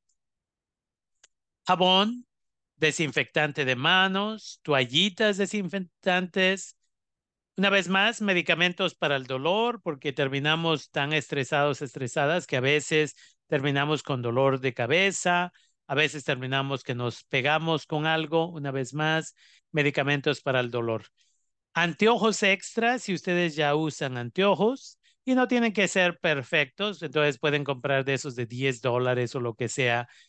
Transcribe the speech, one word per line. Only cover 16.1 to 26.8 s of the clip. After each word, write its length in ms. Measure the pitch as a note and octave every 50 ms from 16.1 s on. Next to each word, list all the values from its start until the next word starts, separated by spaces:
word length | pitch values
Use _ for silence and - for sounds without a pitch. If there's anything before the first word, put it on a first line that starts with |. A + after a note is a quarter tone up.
| C#3 D3+ -
terminamos 580 | - C#3+ B2+ B2+ C3 C3+ C3+ C#3 C#3 C3+ B2+ -
que 120 | - B2+
nos 300 | A#2+ A#2+ A#2+ A2+ - -
pegamos 600 | _ - C3+ B2 C#3+ D3+ D#3+ D#3+ E3 D#3+ D3+ -
con 200 | - E3 D3+ D3+
algo, 420 | D#3+ D#3+ D#3+ D#3+ D3 D#3 E3 E3 F3
una 220 | E3+ D#3+ C#3+ C#3
vez 240 | C3 C3+ C3 A#2 B2+
más, 400 | D3+ D3+ D#3 D#3+ D#3+ D#3 - - _ _ _ _ _ _ _
medicamentos 680 | - D3+ C#3+ D3 C#3 - C#3 C#3 C#3+ C#3+ C3 D3+ C#3 -
para 200 | - C#3+ C3 C3
el 100 | B2 A#2+
dolor. 340 | A#2+ A#2+ A#2 A#2 A2+ A2 - - _ _ _ _ _ _ _ _ _ _ _ _ -
Anteojos 680 | E3+ E3+ F3 D#3 - G#3 A3 A#3+ G#3+ F#3+ A3+ G3+ - -
extra, 560 | G3 F#3+ F#3+ - - - - A3 A#3 B3 B3
si 160 | - - F#3
ustedes 400 | D#3+ - - F3 F3 F3 E3+ D3
ya 200 | D3+ D3+ C#3+ D3
usan 400 | D3+ D#3+ D#3 - - D#3 C3+ B2+
anteojos, 840 | B2 A#2+ A#2+ - - F#3+ G3+ F#3+ - G3 A3 C4+ C4+ - - - _ _ _ _ _ _
y 100 | - C4
no 120 | B3+ B3+
tienen 260 | B3 B3+ B3 A#3 A3+ F#3+
que 140 | A3 G3
ser 320 | E3+ - G3 F3+ F3 E3+ -
perfectos, 840 | - E3+ D#3 C#3+ B2+ - - D#3+ C#3+ C3 - -